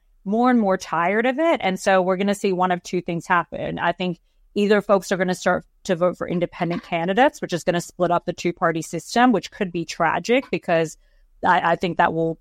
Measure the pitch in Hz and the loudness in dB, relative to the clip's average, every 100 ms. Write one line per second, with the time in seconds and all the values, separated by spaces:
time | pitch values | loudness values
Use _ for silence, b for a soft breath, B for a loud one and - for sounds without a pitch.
0 | _ _ 190 220 247 240 196 185 - 160 | _ _ -4 0 2 4 2 0 -2 -2
1 | 175 214 254 262 330 285 185 185 202 190 | 0 2 0 0 0 0 -2 -2 2 2
2 | 185 185 202 196 196 180 185 175 - 180 | 2 0 0 0 -2 0 0 -2 -4 -6
3 | 175 170 - 175 - - 143 165 170 175 | -4 -6 0 0 0 -8 -8 -2 -2 -2
4 | 180 170 _ _ _ 202 202 208 - 196 | -6 -6 _ _ _ 0 4 2 4 2
5 | - 180 185 180 185 170 - _ - 165 | 2 -2 0 0 0 0 -4 _ -4 0
6 | 180 180 - 175 170 - 170 175 - 170 | 0 -2 -4 -2 -4 -4 -4 -4 -4 -4
7 | 175 196 294 - - 165 - 175 - - | 0 2 2 0 -6 -4 -2 -2 -6 -2
8 | 170 170 - 170 175 170 170 165 - 165 | 0 0 -2 -4 -6 -2 -2 -2 -6 -10
9 | - 233 254 190 - - 190 170 160 - | -4 2 4 2 -2 -6 -6 -4 -8 -2
10 | 160 160 196 254 - 175 - 165 160 - | 0 0 0 0 0 -6 0 0 0 -6
11 | _ _ _ _ - 175 170 170 180 160 | _ _ _ _ 2 2 2 0 0 0
12 | 170 165 165 165 | 0 0 -2 -4